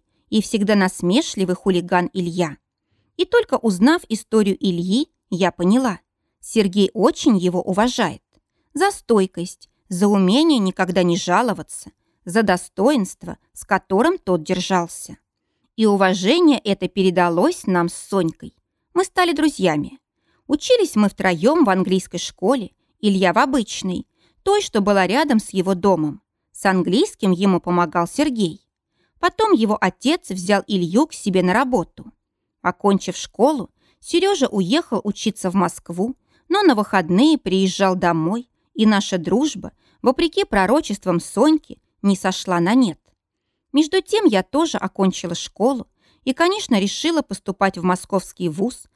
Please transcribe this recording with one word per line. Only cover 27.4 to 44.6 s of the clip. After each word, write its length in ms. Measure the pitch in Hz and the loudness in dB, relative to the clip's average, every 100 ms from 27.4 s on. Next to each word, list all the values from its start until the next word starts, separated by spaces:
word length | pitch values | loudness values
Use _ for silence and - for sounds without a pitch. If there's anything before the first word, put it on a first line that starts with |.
| 196 175 | 2 0
помогал 480 | - 175 170 175 170 | 0 -2 0 -2 -4
Сергей. 600 | - 302 233 180 - _ _ _ _ _ - | -2 -2 0 -4 -4 _ _ _ _ _ -4
Потом 340 | 359 - 440 | -4 0 2
его 240 | 285 214 214 | 2 2 0
отец 500 | 185 - 262 349 - | -2 -2 -2 -2 -4
взял 340 | 185 175 196 - | -8 -2 -2 0
Илью 400 | 196 170 208 - | -2 0 0 0
к 60 | |
себе 300 | - 208 185 | -4 -2 0
на 100 | 180 | 2
работу. 580 | 208 262 233 165 - - - _ _ _ _ | 2 0 -2 -4 -10 -20 -20 _ _ _ _
Окончив 540 | 180 - 202 196 - - | -6 0 2 0 -2 -10
школу, 540 | - - 247 - - _ _ _ | -8 0 0 0 -6 _ _ _
Серёжа 480 | - 339 381 370 254 | -2 0 2 0 0
уехал 540 | 202 175 294 - 214 | 0 0 0 0 -4
учиться 460 | 208 - 220 - 185 | -4 -4 -6 -4 -4
в 60 | 190 | 0
Москву, 600 | 175 - - 175 226 - _ _ - | -2 -4 -12 -6 -6 -8 _ _ -4
но 140 | 381 | 2
на 120 | 381 214 | 4 4
выходные 640 | 202 196 165 180 302 302 | 2 0 2 4 4 2
приезжал 580 | 226 190 190 - 190 185 | 0 0 0 2 0 2
домой, 540 | 175 165 160 226 247 _ _ | 0 0 -2 -4 -8 _ _
и 120 | - 220 | 0 2
наша 320 | 202 - 185 | 2 0 -4
дружба, 540 | 160 220 302 - - _ _ _ | 0 0 0 -4 -14 _ _ _
вопреки 420 | 247 262 339 - 403 | -2 0 0 -2 -2
пророчествам 720 | 202 185 285 - 202 185 170 | 0 2 0 -2 -6 -2 -4
Соньки, 640 | - 202 294 311 - - _ _ | -2 0 2 2 -2 -20 _ _
не 140 | 202 190 | -2 0
сошла 440 | 190 - - 175 | -2 -4 -2 0
на 140 | 170 | 2
нет. 260 | 247 226 - _ _ _ _ _ _ _ | 2 2 -2 _ _ _ _ _ _ _
Между 300 | 277 311 381 | 0 2 0
тем 240 | - 427 370 | -2 0 2
я 160 | 196 | 2
тоже 360 | - 285 | -2 -2